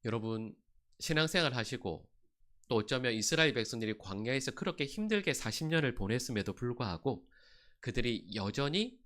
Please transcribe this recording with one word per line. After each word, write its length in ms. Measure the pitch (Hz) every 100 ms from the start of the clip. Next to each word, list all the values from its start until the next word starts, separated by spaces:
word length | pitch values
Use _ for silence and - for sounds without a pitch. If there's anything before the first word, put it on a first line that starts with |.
| 110
여러분, 500 | 113 110 113 110 - _ - _ _
신앙생활 540 | - 156 160 185 156
하시고 560 | 127 110 131 98 80 - _ _ _ - - -
또 80 | 110
어쩌면 380 | 104 131 127
이스라엘 400 | 113 104 160 160
백성들이 440 | 120 110 117 110 107
광야에서 540 | - 98 110 135 131
그렇게 340 | 127 185 - 139
힘들게 480 | - 214 214 196
사십 340 | 135 117 - 156
년을 280 | 160 143 -
보냈음에도 580 | 98 120 123 110 98
불구하고 760 | 95 123 120 117 85 139 117 - - - - - -
그들이 500 | - 117 120 113 - 104
여전히 640 | 98 104 139 175 233 -